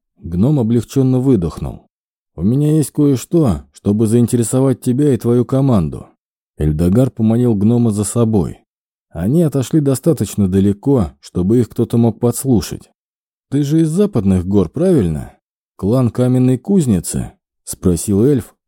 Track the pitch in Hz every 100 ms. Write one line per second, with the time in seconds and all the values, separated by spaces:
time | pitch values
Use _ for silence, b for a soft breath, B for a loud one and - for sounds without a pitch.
0 | _ _ 85 87 123 147 110 120 - 135
1 | 131 127 135 113 82 - 65 - _ _
2 | _ _ _ - 95 135 151 156 - -
3 | 147 131 - 170 135 76 - - 98 107
4 | 110 120 117 120 110 131 135 123 127 123
5 | 147 117 117 123 117 135 139 107 76 64
6 | - _ _ _ _ - 76 76 87 110
7 | 131 - 110 117 123 104 104 120 117 101
8 | 104 120 113 107 76 - _ _ _ _
9 | _ - 95 160 156 135 123 160 139 131
10 | 170 143 107 - 98 98 101 98 143 135
11 | 80 - - 92 90 123 113 - 113 117
12 | 117 - 120 - 131 107 - - - _
13 | _ _ _ _ _ 139 143 160 160 175
14 | 208 123 98 92 90 101 85 143 185 156
15 | 87 73 55 - _ _ _ - 95 127
16 | 120 - 127 127 127 127 - 196 131 90
17 | - 65 58 - _ _ - - 92 85
18 | - 98 131 135 - _